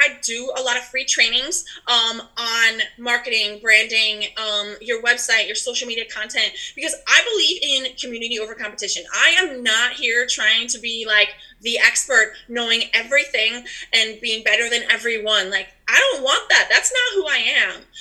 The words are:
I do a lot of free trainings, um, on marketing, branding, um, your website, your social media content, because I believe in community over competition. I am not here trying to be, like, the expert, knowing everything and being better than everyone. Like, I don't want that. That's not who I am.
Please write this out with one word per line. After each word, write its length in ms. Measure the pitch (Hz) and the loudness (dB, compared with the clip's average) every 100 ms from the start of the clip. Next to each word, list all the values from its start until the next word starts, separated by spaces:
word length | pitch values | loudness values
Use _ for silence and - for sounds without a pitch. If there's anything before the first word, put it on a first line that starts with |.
I 160 | 285 - | 2 0
do 300 | - 233 254 262 | -6 -6 -6 -4
a 40 | |
lot 140 | 254 247 | -2 -2
of 80 | |
free 220 | 247 262 269 | -4 -6 -2
trainings, 580 | - 226 240 277 359 - - - | 0 2 0 -4 -6 -8 -10 -2
um, 360 | 240 226 226 - 226 | 0 0 -4 -10 -8
on 440 | 233 226 226 220 214 - | -4 2 2 2 -4 -6
marketing, 640 | 240 240 247 220 208 208 | -2 -2 0 -2 -2 -4
branding, 640 | 220 214 220 220 214 214 208 214 | 4 4 4 0 0 -2 -6 -6
um, 380 | 214 208 208 208 | -4 -2 -4 -8
your 200 | 220 226 | -6 -2
website, 440 | 233 247 - 220 202 | 0 0 2 0 0
your 100 | 214 | -4
social 320 | 254 240 247 | -4 -4 -4
media 180 | 226 220 | -6 -6
content, 380 | - 214 262 208 - - - | -8 -6 -2 -2 -4 -12 -8
because 200 | 311 - - | -6 -4 2
I 140 | 277 480 | 4 4
believe 300 | 415 302 370 | 2 0 0
in 340 | 294 269 262 - | -2 -2 -4 -8
community 420 | 254 233 233 226 | -10 -6 -6 -6
over 140 | 214 | -6
competition. 500 | 226 208 202 202 - - | -8 -10 -8 -6 -6 -4
I 160 | 202 302 339 | 2 4 4
am 260 | 359 254 | 2 0
not 300 | 240 226 247 | 0 2 2
here 340 | 269 247 233 247 | 0 0 0 0
trying 380 | - 214 226 240 | 0 2 2 0
to 120 | 233 | -6
be, 260 | 233 226 220 | -6 -6 0
like, 220 | 214 202 - - - | 2 2 -2 -20 -12
the 180 | 226 233 | -4 2
expert, 540 | 220 - - 240 - - - | 4 4 2 4 2 -2 -10
knowing 360 | 240 233 226 233 | -4 0 0 0
everything 720 | 226 226 277 285 220 220 240 240 - - | -2 2 0 2 0 0 -2 -10 -14 -2
and 280 | 220 220 214 | 0 0 -4
being 220 | 233 220 | -4 -2
better 260 | 220 208 233 | 0 0 2
than 140 | 233 233 | 0 0
everyone. 580 | 220 233 220 214 214 185 | 0 0 -2 0 0 0
Like, 200 | 196 190 _ - | -2 -4 _ 2
I 120 | 254 - | 4 4
don't 120 | 277 | 2
want 240 | 262 330 - | 0 0 2
that. 180 | - - | 2 4
That's 220 | 381 - | 2 2
not 220 | 508 494 392 | 0 0 0
who 120 | 302 | 0
I 100 | 254 | 0
am. 440 | 220 269 196 175 - - | 2 0 0 -4 -16 -18